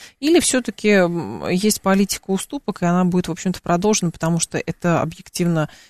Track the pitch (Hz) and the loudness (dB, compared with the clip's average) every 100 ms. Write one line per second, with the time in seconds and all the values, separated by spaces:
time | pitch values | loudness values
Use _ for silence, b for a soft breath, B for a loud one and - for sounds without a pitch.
0 | B B 277 339 - 254 240 - 208 202 | B B 2 2 2 -2 -2 -2 2 4
1 | 175 170 107 104 71 180 214 208 196 190 | 4 0 -6 -6 -4 0 0 0 2 2
2 | 202 - - 190 - 285 - 196 175 175 | 2 -2 -4 -6 -4 -10 -8 -4 0 2
3 | 180 180 180 170 185 175 - 175 208 214 | 2 0 -2 -4 -4 -4 -2 0 2 0
4 | 170 - 165 170 - - - - 175 160 | -2 -2 -2 0 -2 -4 -6 -4 0 0
5 | 160 165 - - 175 165 151 B | -2 -8 -10 -4 -2 0 -2 B